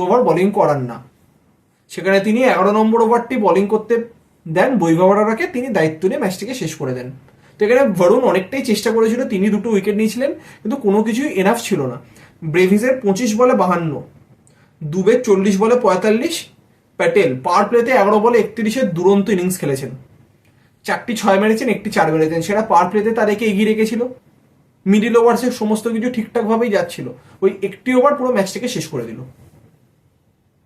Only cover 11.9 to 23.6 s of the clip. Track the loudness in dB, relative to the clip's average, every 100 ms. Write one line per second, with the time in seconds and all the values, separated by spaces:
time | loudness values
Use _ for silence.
11.9 | -8 -18 -20 -20 -14 -4 0 4 2 2
12.9 | -2 -2 -2 -2 2 2 2 0 0 -2
13.9 | -8 -12 -20 _ _ _ _ _ -14 -8
14.9 | -2 2 2 2 2 2 2 2 2 2
15.9 | 2 2 0 -2 -6 -12 _ _ _ _
16.9 | -4 0 2 0 -2 0 0 2 0 2
17.9 | 2 4 4 4 2 0 -2 -4 -2 -2
18.9 | 0 2 2 2 0 -2 -4 -4 -4 -6
19.9 | -14 -20 _ _ _ _ _ _ _ -8
20.9 | -6 -6 -4 2 2 2 0 0 -4 -2
21.9 | 0 0 2 0 -2 -2 -2 2 2 2
22.9 | 0 0 0 0 0 0 0